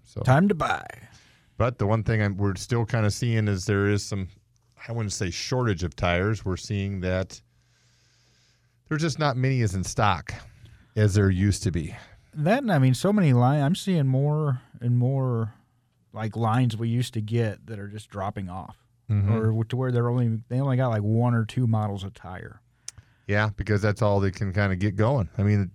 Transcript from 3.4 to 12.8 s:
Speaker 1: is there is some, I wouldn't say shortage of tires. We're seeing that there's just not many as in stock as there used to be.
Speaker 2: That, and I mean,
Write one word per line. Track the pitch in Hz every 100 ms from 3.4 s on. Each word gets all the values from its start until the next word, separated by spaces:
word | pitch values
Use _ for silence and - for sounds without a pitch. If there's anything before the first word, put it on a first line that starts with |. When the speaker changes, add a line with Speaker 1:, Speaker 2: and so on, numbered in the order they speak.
| 107
Speaker 1:
is | 95 92
there | 101 101
is | 101
some, | - 101 90 - _ _ _ _ -
I |
wouldn't | 117 107
say | - 95
shortage | - - 127 120 87
of | 87 -
tires. | 90 87 101 107
We're | 98 90
seeing | - 101 98 95
that | 90 92 95 - _ _ _ _ _ _ _ _ _ _ _ _ _ _ -
there's | 156
just | 160 139
not | 151 123
many | 131 131
as | 110
in | 95
stock | 87 - 107 85 - - - - - - _ -
as | 107
there | 101 98
used | 92 101 95
to | 98
be. | 82 76 - - - _
Speaker 2:
That, | 151 151 240
and | 254
I |
mean, | 160